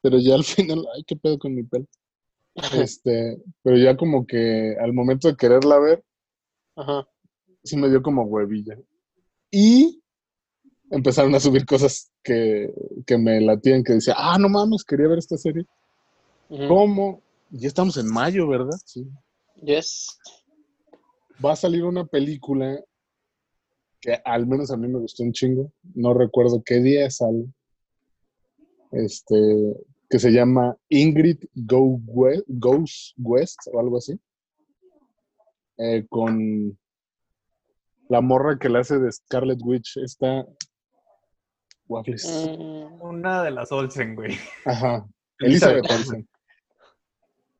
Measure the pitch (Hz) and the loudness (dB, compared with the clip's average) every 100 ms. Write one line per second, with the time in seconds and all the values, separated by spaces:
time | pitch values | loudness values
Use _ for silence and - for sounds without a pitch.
0 | 135 127 127 131 143 - 175 160 - - | 4 4 4 2 2 -2 -2 -4 -6 -14
1 | - 151 156 147 143 127 120 - 147 _ | -12 -4 -2 -2 -4 -8 -6 -8 -8 _
2 | _ _ _ _ _ - - 131 123 - | _ _ _ _ _ -12 -4 -2 -2 -4
3 | 123 117 117 117 - - 131 123 131 170 | -2 -2 -2 -8 -18 -4 4 6 6 4
4 | 165 139 123 117 113 110 110 107 117 123 | 0 0 -2 -2 0 0 -2 -4 -2 0
5 | 123 135 165 139 120 127 143 143 151 165 | 0 0 -4 0 4 4 6 6 6 2
6 | _ _ _ _ _ _ _ - 139 143 | _ _ _ _ _ _ _ -14 -8 -8
7 | 135 _ _ _ _ _ - 147 139 131 | -8 _ _ _ _ _ -8 -2 2 2
8 | 139 135 110 107 101 107 107 110 _ _ | 2 -2 -2 -4 -4 -6 -8 -16 _ _
9 | _ _ _ _ _ 196 214 247 320 - | _ _ _ _ _ 4 6 8 4 0
10 | _ _ _ _ _ _ _ _ _ 139 | _ _ _ _ _ _ _ _ _ -2
11 | 131 135 139 139 139 135 135 135 139 - | 0 2 4 4 4 2 2 2 0 -2
12 | - _ - 117 113 104 104 - - - | -16 _ -4 0 0 -2 -4 -10 -16 -16
13 | - 120 113 110 107 104 131 131 117 113 | -2 0 2 4 2 2 4 2 2 2
14 | 127 - 170 180 202 202 214 214 - 139 | 2 -2 0 2 4 2 0 -2 -2 0
15 | 156 170 - 160 160 156 175 _ _ _ | 2 0 -2 -6 -4 -6 -10 _ _ _
16 | _ _ _ _ _ 143 139 185 208 196 | _ _ _ _ _ -10 2 4 4 2
17 | 196 190 _ _ _ 131 131 143 185 143 | -4 -6 _ _ _ -8 -6 -2 -2 -2
18 | 110 113 147 190 156 131 127 180 - 123 | -4 -2 -2 0 0 -2 -4 -8 -12 -16
19 | 135 139 _ _ _ _ 143 147 - - | -16 -18 _ _ _ _ -2 -2 -2 -12
20 | - - - _ _ _ _ _ _ _ | -16 -18 -20 _ _ _ _ _ _ _
21 | _ _ _ _ 143 156 180 170 170 180 | _ _ _ _ -4 -2 -2 -2 -2 -4
22 | 165 143 143 147 139 135 131 139 - _ | -4 -2 -2 -6 -4 -4 -4 -8 -14 _
23 | _ _ _ _ _ _ _ _ _ _ | _ _ _ _ _ _ _ _ _ _
24 | 120 117 127 120 120 135 139 123 120 127 | -6 -4 -2 -2 -2 -2 -4 -6 -6 -6
25 | 113 - 120 - 127 131 143 _ 180 123 | -8 -6 -6 -2 -2 0 -4 _ -16 -2
26 | 120 123 120 - 120 120 - 123 131 143 | 0 2 2 2 2 0 0 2 2 2
27 | 139 - 117 113 123 _ _ _ _ _ | 0 -2 -2 -2 -6 _ _ _ _ _
28 | _ _ _ _ _ _ _ _ _ - | _ _ _ _ _ _ _ _ _ -6
29 | 110 - _ 107 107 107 104 104 - _ | -6 -8 _ 2 4 2 0 -4 -16 _
30 | _ 123 120 120 123 127 123 120 _ 147 | _ 2 4 6 4 2 0 -4 _ 2
31 | 156 151 165 156 - 131 113 131 135 127 | 4 4 2 0 -8 -14 0 4 4 0
32 | 113 120 131 160 202 123 123 143 160 - | -4 2 2 2 -6 -2 2 2 0 -10
33 | - - 117 123 170 - - 117 123 123 | -20 -10 -2 0 0 -8 -8 -4 -2 -4
34 | 127 180 _ _ _ _ _ _ 370 _ | -6 -14 _ _ _ _ _ _ _ _
35 | _ _ _ _ _ _ _ - 117 113 | _ _ _ _ _ _ _ -8 -4 -4
36 | 107 117 113 110 110 107 104 98 _ _ | -4 -4 -2 -2 -2 -4 -6 -10 _ _
37 | _ _ _ _ _ _ _ _ _ _ | _ _ _ _ _ _ _ _ _ _
38 | _ 120 127 127 147 135 131 120 127 139 | _ 0 2 2 2 -2 0 0 0 0
39 | 127 - _ 127 131 127 120 123 - 135 | -2 -4 _ -4 -2 -4 -4 -4 -6 -12
40 | 127 - 131 135 - _ - _ _ _ | -12 -6 -4 -4 -8 _ -20 _ _ _
41 | _ _ _ _ _ _ _ _ _ 113 | _ _ _ _ _ _ _ _ _ -10
42 | 113 120 165 160 160 160 160 156 151 170 | -8 -10 -8 -8 -8 -10 -14 -16 -18 -18
43 | 170 170 180 185 165 127 120 139 131 131 | -14 -8 -4 -4 -4 -6 -6 -6 -6 -8
44 | 113 110 110 - - - 135 120 123 117 | -8 -8 -10 -10 -14 -10 -6 -2 -2 -4
45 | 104 _ _ _ 131 170 160 127 - 113 | -8 _ _ _ 4 6 6 4 0 -4
46 | 117 113 - _ _ _ _ _ _ _ | -4 -10 -14 _ _ _ _ _ _ _
47 | _ _ _ _ _ | _ _ _ _ _